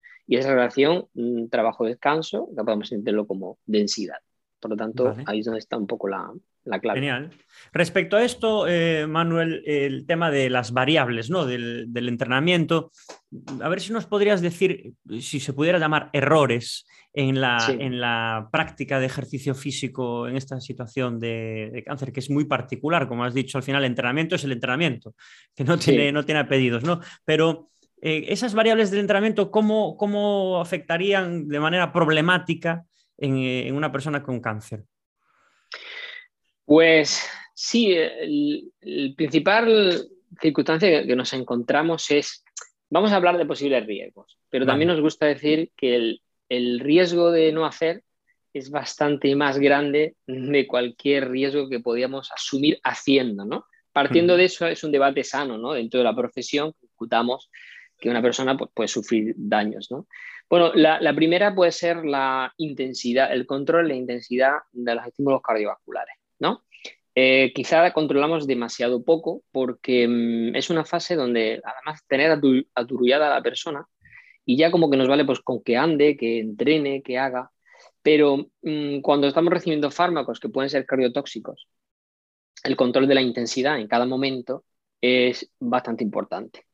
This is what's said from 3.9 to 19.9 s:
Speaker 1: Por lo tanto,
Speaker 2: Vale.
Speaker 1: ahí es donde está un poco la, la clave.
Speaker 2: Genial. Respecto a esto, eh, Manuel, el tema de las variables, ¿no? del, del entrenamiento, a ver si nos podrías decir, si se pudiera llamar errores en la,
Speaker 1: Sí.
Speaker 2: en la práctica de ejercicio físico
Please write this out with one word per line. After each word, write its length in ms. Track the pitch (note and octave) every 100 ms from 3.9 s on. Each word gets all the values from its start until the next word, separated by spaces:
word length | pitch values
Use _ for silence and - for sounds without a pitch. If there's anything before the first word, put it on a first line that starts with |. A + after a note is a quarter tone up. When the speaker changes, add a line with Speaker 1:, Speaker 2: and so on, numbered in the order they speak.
| - F2+ - _ _ _ _
Speaker 1:
Por 100 | G#2+
lo 60 | A2
tanto, 280 | A2 A2+
Speaker 2:
Vale. 200 | B2 A2+ D3+
Speaker 1:
ahí 140 | A2
es 40 |
donde 140 | A2+ A2+
está 180 | - A#2
un 100 | G2+
poco 220 | A2 G2
la, 240 | F#2+ F2+ B2 - _
la 160 | - G2
clave. 200 | A2 G#2
Speaker 2:
Genial. 300 | C#3+ B2+ D#3 - _ - -
Respecto 440 | D#3 E3+ F#3+ E3+ G3+
a 80 |
esto, 420 | A#3+ - A3 G#3+ E3
eh, 400 | F3 E3 D#3+ D#3
Manuel, 560 | D#3 E3+ E3 E3 D#3+ -
el 400 | D3 C#3 C3 C3+
tema 240 | E3 E3+
de 180 | C#3 C3
las 240 | B2 A2+
variables, 560 | B2 C3 D#3 B2 A#2 A2+
¿no? 160 | F#3
del, 480 | C3+ B2 A#2 A#2+ A#2
del 160 | A#2+ B2
entrenamiento, 840 | A#2+ A#2+ B2+ E3 F3 D#3 E3 - _ - - _ - - C3+
a 80 | D#3
ver 120 | F#3+
si 100 | F3+
nos 140 | A3+ E3+
podrías 340 | G#3 G3+ G3
decir, 540 | E3+ E3+ F#3 - - - - A2+
si 200 | C3+ C#3+
se 120 | C3+
pudiera 260 | C3+ D#3 F3+
llamar 300 | D#3 D3+ -
errores 720 | D3 C3+ D#3 C3 A#2 A#2 - - _ _
en 300 | C#3+ C3+ C3+
la, 180 | B2+ A#2+
Speaker 1:
Sí. 160 | A#2 B2
Speaker 2:
en 220 | C3+ B2
la 480 | A#2+ A#2 A2+ A2+ A2
práctica 480 | D#3 D#3+ - C3 C3+
de 60 | C3
ejercicio 480 | C#3+ C3 C3+ C#3
físico 720 | C3+ C#3+ C3 C3